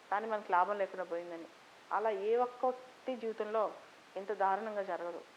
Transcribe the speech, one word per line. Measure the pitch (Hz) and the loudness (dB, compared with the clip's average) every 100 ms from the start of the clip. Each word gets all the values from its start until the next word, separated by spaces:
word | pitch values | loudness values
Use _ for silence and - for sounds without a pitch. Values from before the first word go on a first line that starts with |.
| - | -2
కానీ | 202 226 | -2 0
మనకు | 214 208 | -2 4
లాభం | 180 185 208 | 4 6 2
లేకుండా | 190 190 | -2 -2
పోయిందని." | 175 170 175 165 160 - - - - | -4 -4 -6 -10 -12 -18 -20 -18 -4
అలా | 180 226 | 0 2
ఏ | 196 208 233 | 2 2 4
ఒక్కటి | 247 - 262 254 - - - 247 | 2 0 0 0 -8 -10 -6 -4
జీవితంలో | 226 214 214 220 196 - - - - 185 | -2 -4 0 2 0 -2 -16 -20 -14 -8
ఇంత | 196 | -4
దారుణంగా | 202 196 196 220 208 | 2 2 2 0 -4
జరగదు. | 190 170 175 170 - | -2 -4 -4 -8 -12